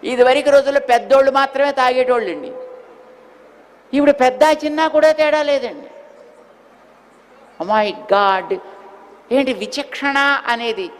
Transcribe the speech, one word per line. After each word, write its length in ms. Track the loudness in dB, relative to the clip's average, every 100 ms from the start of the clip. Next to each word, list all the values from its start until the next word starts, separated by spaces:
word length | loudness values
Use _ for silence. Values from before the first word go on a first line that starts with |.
| -6
ఇదివరకు 420 | 2 4 4 4
రోజుల్లో 300 | 4 4 -2
పెద్దోళ్ళు 520 | 2 0 4 4 4
మాత్రమే 400 | 2 -2 0 -2
తాగేటోళ్ళండి. 800 | 0 0 0 0 0 -2 -8 -12 -14 -18 -20 -20 -20 -20 -20 -20 -20 -20 -20 _ _ _
ఈవిడ 180 | 0 2
పెద్ద 540 | 4 2 4 2 2 -2
చిన్న 220 | -2 0
కూడా 240 | 4 2
తేడా 320 | 4 2 0
లేదండి. 440 | 0 -2 -4 -12 -18 -20 -20 -20 -20 -20 -20 _ _ _ _ _ _ _ _ _ -20 _
Oh 80 | -2
my 240 | 0 0
God! 680 | -6 -2 0 2 0 -4 -8 -10 -20 -20 -20 -20 -20 -4
ఏంటి 220 | -2 -2
విచక్షణ 880 | -4 -8 -10 -10 -6 -4 -2 0 -2 -4
అనేది 420 | -4 -4 -6 -10 -12